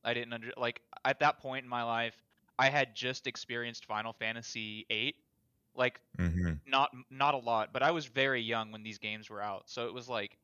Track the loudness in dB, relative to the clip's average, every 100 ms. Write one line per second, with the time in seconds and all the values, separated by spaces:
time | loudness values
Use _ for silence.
0 | 0 -2 -2 -8 -10 -4 -4 -4 _ -4
1 | 0 4 2 2 -6 -8 -4 -4 0 0
2 | -2 -4 _ _ _ 4 4 6 0 0
3 | -4 -2 -6 -8 -6 -4 -4 -8 -4 -4
4 | -4 -4 -4 -4 -6 -6 -6 -8 -4 0
5 | 0 -4 _ _ _ _ _ 2 2 2
6 | _ -2 0 2 0 -2 2 4 4 0
7 | -16 2 4 4 2 2 2 4 4 4
8 | -2 2 4 4 2 0 -2 -8 -10 -8
9 | -8 -8 -8 -6 -6 -6 -8 -6 -4 -6
10 | -4 -4 -4 -8